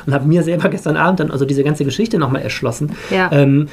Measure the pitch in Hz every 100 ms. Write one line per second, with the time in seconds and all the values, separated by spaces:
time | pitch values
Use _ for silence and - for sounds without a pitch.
0 | - 139 143 170 160 170 185 196 165 156
1 | 165 185 156 131 139 139 139 151 139 123
2 | 220 - 135 139 139 - 127 113 147 -
3 | - 190 180 147 139 139 147